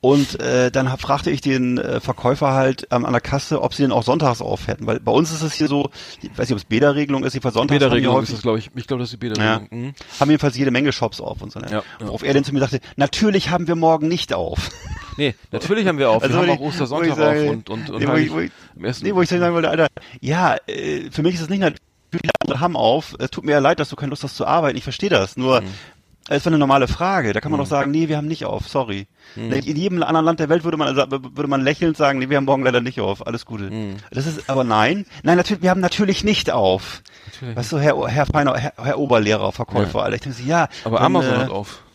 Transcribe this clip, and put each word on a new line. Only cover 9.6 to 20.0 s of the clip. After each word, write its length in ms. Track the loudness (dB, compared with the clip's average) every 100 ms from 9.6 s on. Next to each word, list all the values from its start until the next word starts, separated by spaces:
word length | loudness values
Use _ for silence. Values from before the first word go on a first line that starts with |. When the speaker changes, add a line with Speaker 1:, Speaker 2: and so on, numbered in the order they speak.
| -4
Speaker 1:
Ja. 60 | -10
Speaker 2:
Mhm. 160 | -10 -12 -18 -2
Speaker 1:
Haben 100 | 4
jedenfalls 260 | 4 4 2
jede 140 | 2
Menge 200 | 2 2
Shops 300 | 0 -4 -4
auf 220 | -10 -8
und 80 | -12
so, 80 | -12
ne? 80 | -8
Speaker 2:
Ja, 80 | -8
ja. 60 | -8 -12
Speaker 1:
Worauf 240 | -10 -6
er 100 | 0
dann 100 | 0
zu 80 | 2
mir 100 | 0
sagte, 180 | 0 -2 -8 -2
„Natürlich 560 | -2 2 2 2 0
haben 160 | -2 0
wir 80 | 2
morgen 320 | 4 4 2
nicht 260 | -2 -2
auf.“ 380 | -4 -2 -4 -6 -10
<laughs> 420 | -12 -12 -12 -2
Speaker 2:
Nee, 180 | -2 -2 _
natürlich 340 | -8 -2 0 2
haben 120 | 2
wir 100 | 4
auf. 140 | 4
Speaker 1:
Also, 100 | 4
Speaker 2:
Wir 80 | 2
haben 60 | 2
Speaker 1:
wo 60 |
Speaker 2:
auch 20 | 2
Speaker 1:
ich, 60 |
Speaker 2:
Ostersonntag 460 | -2 -4 -4 0 0
Speaker 1:
wo 20 |
ich 60 | 2
sage, 260 | 2 4
Speaker 2:
auf 60 | 0
und, 180 | -2 -6
und, 200 | -10 -8
und 80 | -4
Speaker 1:
nee, 80 | 0
wo 60 |
ich, 40 | 2 2
Speaker 2:
Heilig-, 20 |
Speaker 1:
wo 80 | -2
ich, 120 | -6 -10 -20 -8
Speaker 2:
am 80 | -6
ersten 200 | -4 -2
Speaker 1:
nee, 80 |
wo 80 | 2
ich 80 | 2
sagen 240 | 2 2
wollte, 160 | 2 0
Alter, 180 | 2 0 0